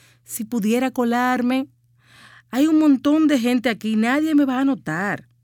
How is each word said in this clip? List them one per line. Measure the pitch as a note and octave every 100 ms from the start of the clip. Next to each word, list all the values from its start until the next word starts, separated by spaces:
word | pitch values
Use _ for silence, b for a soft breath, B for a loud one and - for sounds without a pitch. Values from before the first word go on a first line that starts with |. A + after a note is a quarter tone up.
| b b
"Si | - -
pudiera | A3 A#3+ G#3+ A#3 C4
colarme, | C4 A#3+ A#3+ B3+ B3+ B3 C4 C#4+ _ _ _ b b b b b
hay | B3 D#4
un | D#4
montón | D#4 C4+ C#4+ D#4 D4+
de | C#4+
gente | A#3+ B3 A#3+
aquí, | G#3 G#3+ A3
nadie | A3+ C#4 D#4
me | D4
va | C4+ B3+
a | C4+
notar. | B3 - D#3+ G3+ - - _